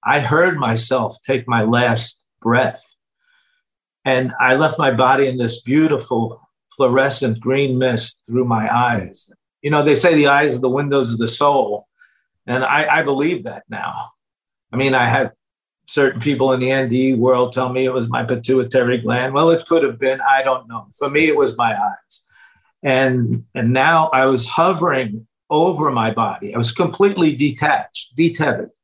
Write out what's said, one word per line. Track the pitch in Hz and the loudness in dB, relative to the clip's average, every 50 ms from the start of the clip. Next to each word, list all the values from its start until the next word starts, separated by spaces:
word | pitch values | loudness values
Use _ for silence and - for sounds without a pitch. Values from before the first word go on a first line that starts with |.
| - | 0
I | - 139 147 | 0 0 0
heard | 135 113 147 160 175 185 170 147 | 0 0 2 2 2 2 2 -2
myself | 131 113 113 117 - - 131 127 117 110 - - | -2 -2 -2 -2 -2 -2 -2 -2 -2 -4 -8 -10
take | - - 135 127 123 - | -6 -4 -4 -4 -2 -2
my | 120 117 110 | -2 0 2
last | 110 117 123 123 120 113 117 - - - _ _ _ _ _ | 2 2 2 2 2 0 -2 -4 -8 -10 _ _ _ _ _
breath. | - 117 117 127 127 - - - - - - _ _ _ _ _ _ _ _ _ _ _ _ _ _ _ _ _ _ _ _ _ _ | -2 0 2 2 2 0 -4 -8 -20 -20 -20 _ _ _ _ _ _ _ _ _ _ _ _ _ _ _ _ _ _ _ _ _ _
And | 135 131 127 131 123 - - | 0 0 0 0 -2 -2 0
I | 120 127 131 | 2 2 4
left | 135 160 156 - - | 4 2 0 0 0
my | 156 135 | 0 0
body | 117 113 131 127 135 135 139 131 | 2 2 2 2 4 4 2 0
in | 127 127 | 0 -2
this | 120 113 - - | -2 -4 -4 -6
beautiful | _ 120 135 151 156 156 147 131 - - 127 117 113 113 - - _ _ _ _ _ _ - | _ 0 2 2 4 4 2 0 -2 -2 -2 -2 -2 -4 -8 -14 _ _ _ _ _ _ -2
fluorescent | - 139 127 120 131 135 139 123 - 139 123 113 113 | 0 2 2 4 4 2 2 0 -2 -2 -2 -2 -2
green | - 127 131 139 143 135 127 123 | -2 -2 0 0 0 0 0 0
mist | 131 127 120 113 - - - _ _ | 0 0 0 0 -2 -4 -8 _ _
through | - 113 127 127 | -4 -2 -2 0
my | 120 117 110 110 107 | 0 0 -2 -2 0
eyes. | 113 120 123 120 120 101 90 82 - - - _ _ _ _ _ _ _ | 0 0 0 0 0 -2 -6 -8 -14 -20 -20 _ _ _ _ _ _ _
You | - 143 | -4 -2
know, | 151 151 | 0 2
they | 143 151 147 | 4 4 2
say | - - 175 165 | 4 4 4 4
the | 151 147 143 | 6 4 4
eyes | 139 143 147 147 123 123 | 4 4 2 2 0 0
are | |
the | 127 127 | -2 0
windows | 123 139 147 143 139 139 131 117 117 | 0 0 -2 0 0 0 0 0 -2
of | 113 | -4
the | 117 113 | -2 -4
soul. | - - 147 147 - - - - 104 - - _ _ _ _ _ _ _ _ _ _ _ _ | -2 0 2 2 2 2 0 -2 -4 -8 -10 _ _ _ _ _ _ _ _ _ _ _ _
And | - 123 131 131 | -6 -4 -4 -4
I, | - 131 147 156 151 143 160 | -2 -2 -2 0 0 0 0
I | 160 | 0
believe | 143 139 135 143 160 180 127 101 | 0 -2 0 0 -2 -2 -4 -8
that | - - - - _ | -12 -14 -16 -16 _
now. | - - 78 80 - - - - _ _ _ _ _ _ _ _ _ _ _ _ - | -14 -10 -10 -10 -10 -12 -14 -16 _ _ _ _ _ _ _ _ _ _ _ _ -6
I | |
mean, | 123 135 135 131 | -2 0 0 2
I | 127 120 | 2 2
have | 120 117 131 143 - - _ _ _ _ _ _ _ _ _ _ | 2 2 0 0 -2 -6 _ _ _ _ _ _ _ _ _ _
certain | - - - 139 131 127 120 | -6 0 2 2 2 2 0
people | 117 147 143 117 131 135 | -2 -2 0 0 0 0
in | 131 127 | 0 0
the | 127 127 | 0 0
N | 135 135 131 120 | 0 0 0 0
D | 117 127 131 131 | 0 0 2 2
E | 131 | 2
world | 117 120 127 127 123 123 120 - | 2 2 2 4 2 2 -2 -2
tell | 131 131 127 | -4 -4 -4
me | 127 131 131 | -2 -2 -2
it | 127 127 | -2 -2
was | 127 113 117 | -2 -4 -2
my | 120 123 117 | -4 -4 -2
pituitary | 120 127 120 120 - 135 131 123 120 - 131 123 120 123 117 | -4 -4 -6 -2 0 0 0 0 2 0 0 2 2 0 -2
gland. | 113 107 120 123 127 131 135 | -2 -2 -2 -2 -2 -2 0
Well, | 143 156 165 | 2 2 2
it | 165 165 - | 2 2 0
could | - 170 165 147 | 0 0 2 2
have | 135 - 117 | 0 -2 -2
been. | 135 170 175 165 | -2 -2 -2 0
I | - 135 139 135 135 | 0 2 2 2 2
don't | 160 165 160 117 110 | 0 -2 -4 -6 -12
know. | 117 113 - - - - | -14 -14 -14 -14 -10 -8
For | - 139 | -8 -2
me, | 139 156 160 160 | 0 2 2 2
it | 147 147 | 2 2
was | 139 127 - | 2 0 0
my | - 120 117 107 | -2 -2 -2 0
eyes. | 98 104 - - - _ _ - - _ _ _ _ - - _ _ _ _ _ _ | -2 -4 -4 -4 -8 _ _ -18 -18 _ _ _ _ -20 -20 _ _ _ _ _ _
And, | - 139 131 131 135 131 127 127 120 113 117 120 - _ _ | -4 -2 0 2 2 0 0 0 -2 -2 -2 -6 -6 _ _
and | 127 117 113 | -2 0 0
now | 123 131 135 156 165 165 156 - | 2 2 2 2 4 2 2 2
I | 131 131 131 | 2 2 2
was | 135 135 120 117 - | 2 2 0 -2 -4
hovering | - - 165 185 185 165 156 139 139 131 127 110 101 110 - _ _ _ _ _ | 0 0 2 2 2 0 0 -2 0 -2 -4 -4 -6 -10 -14 _ _ _ _ _
over | 151 151 165 185 180 147 160 147 | 0 2 2 2 0 0 -2 -2
my | 131 117 110 113 | 0 0 -2 -2
body. | 107 - 113 104 95 - - 101 104 | 0 -2 -2 -4 -4 -8 -10 -8 -4
I | 117 | -2
was | 117 117 - | -2 -2 0
completely | - 170 165 - - 196 202 196 190 170 156 143 | -2 -2 -2 0 2 2 2 2 2 0 0 2
detached, | 120 143 147 120 - 156 147 143 - - - _ - - - _ | 2 -2 -2 0 0 0 0 0 0 -2 -6 _ -14 -14 -12 _
detethered. | 123 165 170 165 - 156 139 117 98 95 - _ _ | 0 0 0 2 0 -2 -2 -2 -4 -6 -10 _ _